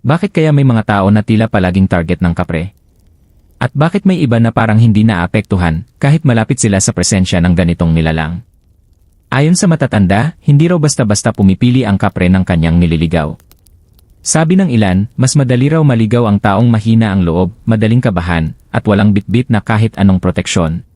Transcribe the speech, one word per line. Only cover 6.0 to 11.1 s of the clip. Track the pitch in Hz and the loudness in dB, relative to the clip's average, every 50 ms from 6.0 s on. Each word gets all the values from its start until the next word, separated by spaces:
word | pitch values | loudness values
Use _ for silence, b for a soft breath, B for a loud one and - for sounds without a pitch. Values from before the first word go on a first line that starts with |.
| - 139 147 165 - | 0 0 0 2 0
malapit | 139 120 113 110 - - - | 0 0 0 0 -2 -4 -2
sila | - 110 98 95 | 0 0 0 0
sa | - - | -2 -2
presensya | - - - - 110 98 92 - - 90 | -2 -2 -2 -2 0 0 0 0 0 0
ng | 85 90 87 | 0 2 2
ganitong | 82 90 82 85 - 85 82 80 | 0 0 -2 0 0 0 0 0
nilalang? | 82 80 80 80 80 78 78 87 98 117 _ _ _ _ _ _ _ _ _ _ _ _ _ _ _ _ _ | 0 0 -2 -2 -4 -4 -6 -8 -12 -14 _ _ _ _ _ _ _ _ _ _ _ _ _ _ _ _ _
Ayon | - 131 147 160 180 | -2 0 0 0 0
sa | - - | 0 2
matatanda, | 180 165 156 - - - 107 98 87 98 104 123 156 - - _ | 0 0 0 -2 -2 0 0 0 2 0 0 -2 -4 -6 -4 _
hindi | - 143 143 160 170 | 2 2 2 4 2
raw | 180 | 0
basta-basta | 170 151 151 - - 127 101 | 0 0 -2 -2 -2 -2 -2